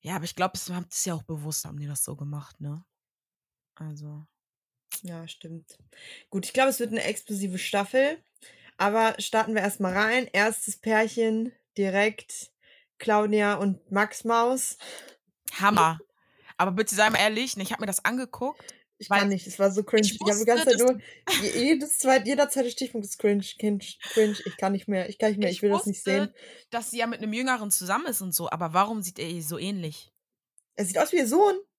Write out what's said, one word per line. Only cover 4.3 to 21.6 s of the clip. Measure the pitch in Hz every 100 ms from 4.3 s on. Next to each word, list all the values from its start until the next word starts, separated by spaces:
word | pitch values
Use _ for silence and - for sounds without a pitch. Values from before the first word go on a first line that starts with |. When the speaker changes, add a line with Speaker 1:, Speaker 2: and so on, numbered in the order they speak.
| _ _ _ _ _ _ -
Speaker 2:
Ja, | 180 170 165
stimmt. | - 165 165 _ - _ - - - _
Gut, | 196 -
ich |
glaub, | 247 269
es | -
wird | 233
eine | 220
explosive | - 220 - 202 196 185
Staffel. | - 202 202 254 277 320 _ _ - - - _
Aber | 202 220 226 220
starten | - 220 220
wir | 220
erst | 202 -
mal | 190
rein. | 190 214 247 247
Erstes | - 214 220 - -
Pärchen | 220 220 226 233 226 220 233 - _ -
direkt | 196 190 208 214 - - - _ _ _ _ _
Claudia | - 214 214 208 208
und | 196 202 185 _
Max | 196 214 -
Maus. | 226 233 233 262 - - - - - - _ _ -
Speaker 1:
Hammer. | - 196 190 160 165 - _ _ _ - -
Aber | 185
bitte | 185 214
sei | 196 214
mal | 214
ehrlich, | 208 220 254 202
ne, |
ich | 190
hab | 220
mir | 208
das | 185
angeguckt, | - 247 247 - 254 - - - _ _
Speaker 2:
Ich | -
Speaker 1:
weil | 202
Speaker 2:
kann | 202
nicht, | 190 -
es | -
war | 196
so | 190
cringe. | 202 220 208
Speaker 1:
ich | 214
Speaker 2:
Ich | 202
hab | 208
die |
Speaker 1:
wusste, |
Speaker 2:
ganze | 220 240 311
Zeit | 240
Speaker 1:
dass |
Speaker 2:
nur, | 247 254 - - -
je-, | 330 208
jedes | 233